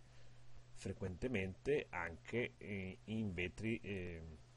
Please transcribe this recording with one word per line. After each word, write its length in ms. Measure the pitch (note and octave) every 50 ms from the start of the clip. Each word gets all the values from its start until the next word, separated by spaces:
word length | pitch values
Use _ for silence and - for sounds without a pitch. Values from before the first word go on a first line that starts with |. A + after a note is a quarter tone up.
| - - - - - - - - - - - - - - -
frequentemente 1120 | - - F#2+ F#2 - G2 F2+ F2+ - A#2 C3 B2 G2 F#2+ F#2+ F#2 - - C3+ D3 C#3+ - -
anche, 640 | - F2+ E2+ E2+ E2 - - - A2 A#2+ B2 - -
eh, 420 | - - F#2 G#2 G2 F#2 F#2 F2+ - -
in 280 | G2+ A2 A2+ A2 G2+ F2
vetri, 460 | F2 F2+ F2+ - - G#2+ A2 A#2 -
ehm, 560 | - F#2+ G#2 F#2 F2+ E2+ E2+ E2 D#2+ D#2+ D#2 - - - -